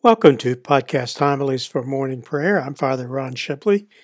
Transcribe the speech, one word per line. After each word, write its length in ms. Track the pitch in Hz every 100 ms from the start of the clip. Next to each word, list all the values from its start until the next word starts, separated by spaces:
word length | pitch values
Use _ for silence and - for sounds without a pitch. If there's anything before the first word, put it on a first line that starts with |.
Welcome 340 | 240 226 156 131
to 180 | 123 123
Podcast 640 | - 139 - 139 123 -
Homilies 480 | 143 139 139 131 -
for 160 | 143
Morning 400 | 127 135 135 131
Prayer. 340 | - 143 165 202
I'm 140 | 131
Father 320 | 143 135 131 123
Ron 300 | 135 131 127
Shipley, 500 | - 143 214 202 208 _